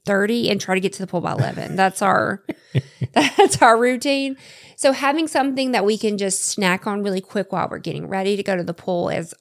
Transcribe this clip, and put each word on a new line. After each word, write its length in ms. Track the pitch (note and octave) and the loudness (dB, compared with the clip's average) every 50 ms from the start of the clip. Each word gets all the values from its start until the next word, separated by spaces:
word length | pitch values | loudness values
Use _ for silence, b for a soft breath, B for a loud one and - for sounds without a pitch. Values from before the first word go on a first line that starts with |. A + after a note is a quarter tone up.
| _ | _
thirty, 440 | - G3+ G3 G3+ G#3 A#3 A#3+ - - | -2 0 0 2 2 0 0 2 0
and 100 | G3+ G3 | 0 0
try 140 | - - F#3 | 0 -2 -2
to 60 | F#3+ | 0
get 120 | F#3 G3 - | 0 -2 -4
to 60 | - | -4
the 80 | F#3+ F#3 | -10 -6
pool 140 | - F3 | -6 -4
by 120 | D#3+ - - | -4 -4 -2
eleven. 420 | - C3 - - - - - - | -2 -2 -4 -4 -8 -8 -6 0
That's 260 | F3+ F#3+ F#3+ F#3 - | 0 0 0 2 0
our, 420 | G#3 G3 - - A2+ - - G3+ - - B B B B B - | 0 2 2 2 2 0 -4 -6 -8 -12 B B B B B -2
<laughs> 340 | - - - - C3+ - - | -2 -2 -10 -10 -10 -2 2
that's 480 | A#3 D4 C4+ - - D4+ - - - | 2 2 2 4 4 4 4 6 6
our 160 | D4+ B3 A3+ A3+ | 6 6 6 6
routine. 600 | A#3+ B3 B3+ A#3+ - D4 C#4 C#4 C4+ C4+ C4+ B B B B B B B B B | 4 2 2 0 0 0 0 0 0 -4 -6 B B B B B B B B B
So 160 | - C#4 C4+ | 2 2 2
having 340 | C4 C#4 C4+ C#4+ D#4+ D#4+ D4+ | 4 2 0 2 2 0 0
something 460 | - D#4 C4 C#4 C4 B3+ C4 B3+ B3 | 0 0 0 0 0 -2 -2 0 0
that 100 | A3 F#3+ | 0 2
we 140 | G3+ A3 G#3 | 2 0 0
can 200 | - A3 G#3 G3 | 0 -2 -2 -2
just 280 | G3 G3 F#3 - - | -2 -2 -2 -2 -4
snack 420 | - - - G#3 F#3 F3+ F#3+ - A3 | -4 -2 0 2 2 0 0 -2 -4
on 160 | G3+ G3+ G#3 | -6 -4 -4
really 160 | G3+ F#3+ F#3+ | -4 -4 -4
quick 320 | F#3+ - - G#3+ F#3 - | -6 -6 -6 -6 -4 -4
while 160 | - F3 - - | -4 -4 -4 -4
we're 100 | - - | -6 -8
getting 280 | - E3+ - - D#3+ - | -8 -8 -8 -8 -8 -6
ready 300 | G3 F#3+ F#3+ G3 G#3 G3 | -6 -4 -2 -2 -2 -2
to 60 | G3+ | -2
go 120 | G3+ G3 | -2 -2
to 80 | F3+ E3+ | -2 -4
the 100 | F3 E3+ | -6 -8
pool 360 | - - - F#3 F3 F3 - | -8 -6 -4 -4 -2 -2 -2
has 240 | - - E3 E3 - - | -4 -4 -6 -8 -12 -8